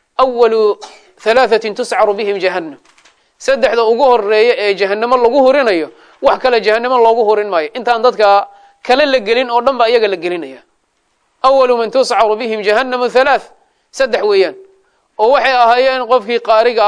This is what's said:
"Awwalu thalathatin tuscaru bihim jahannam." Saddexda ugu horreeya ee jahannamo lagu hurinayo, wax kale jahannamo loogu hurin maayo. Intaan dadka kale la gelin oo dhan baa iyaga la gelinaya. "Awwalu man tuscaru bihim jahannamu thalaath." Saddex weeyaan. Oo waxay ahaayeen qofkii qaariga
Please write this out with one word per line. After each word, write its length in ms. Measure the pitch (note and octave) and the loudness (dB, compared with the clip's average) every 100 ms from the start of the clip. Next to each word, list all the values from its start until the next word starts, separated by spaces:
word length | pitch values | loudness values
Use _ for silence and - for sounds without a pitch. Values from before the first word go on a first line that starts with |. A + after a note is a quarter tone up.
| _ - | _ -2
"Awwalu 600 | C4 A#3+ A#3 A3 G#3+ G3+ - - _ _ | -2 2 2 2 0 -2 -10 -20 _ _
thalathatin 500 | G#3+ A#3 A#3+ G#3+ A3 G3+ | 0 2 2 0 -2 -8
tuscaru 380 | A#3+ G3 G#3 | -6 0 0
bihim 240 | G3+ G#3 G3+ | 0 -4 -4
jahannam." 380 | F3+ F#3 D#3+ C#3 _ _ _ _ _ _ | -4 -4 -8 -14 _ _ _ _ _ _
Saddexda 460 | - C4+ A3 A#3 A3+ | -4 0 0 0 0
ugu 180 | A#3 | 2
horreeya 500 | C#4 A#3+ G3+ G#3+ A#3 G3 | 2 2 2 2 2 0
ee 160 | G#3 | -2
jahannamo 440 | F#3+ G3 G#3 A#3 B3+ | -2 -2 -2 -2 0
lagu 220 | A#3 C#4 C4 | 2 2 2
hurinayo, 440 | C#4+ A#3+ F3 C#3+ - _ _ | 2 0 -2 -4 -12 _ _
wax 180 | C#4 - | -2 0
kale 200 | B3+ A#3+ | 0 0
jahannamo 360 | G3+ A3 B3 B3+ | 0 -2 0 2
loogu 260 | A3+ A3+ G#3+ | 2 2 0
hurin 240 | G#3 G#3 | -2 -2
maayo. 200 | F3+ D3+ | -4 -4
Intaan 280 | - G#3 A#3 | -6 -4 0
dadka 480 | B3 G3+ G#3 G3+ - - _ _ | 0 2 2 2 0 -10 _ _
kale 220 | - B3+ D4 | -2 0 2
la 140 | C4 | 0
gelin 300 | G3+ A#3 B3+ | 0 -2 0
oo 120 | A#3 | 0
dhan 160 | A#3+ C4 | 0 0
baa 100 | A3+ | 2
iyaga 180 | A#3+ G#3+ | 2 0
la 80 | F#3 | -2
gelinaya. 440 | F3 F3 C#3 C3+ _ _ _ _ _ _ _ _ | -6 -8 -10 -16 _ _ _ _ _ _ _ _
"Awwalu 340 | C4 C4+ B3+ A#3+ | 0 2 2 0
man 140 | A3 | -2
tuscaru 440 | C4 A3+ G#3 A3 G#3+ | -2 0 0 0 -2
bihim 260 | A#3+ A3 | -4 -4
jahannamu 480 | G3 G#3+ C4 B3 B3 | -2 0 -2 -4 -2
thalaath." 440 | A#3 C#4 B3+ - _ _ _ _ | 0 2 0 -4 _ _ _ _
Saddex 300 | - C4 G#3+ | -6 -4 -2
weeyaan. 320 | G#3 G3 F3 - - _ _ _ _ - | 0 0 0 -4 -20 _ _ _ _ -2
Oo 120 | G#3+ | 0
waxay 200 | C#4 B3+ | 2 0
ahaayeen 520 | B3 A#3 B3 C4 C4 A#3 | 2 2 2 0 -2 0
qofkii 320 | B3 G#3 A#3 | -2 0 -4
qaariga 440 | A#3 A3 A#3+ A3 | 0 2 2 2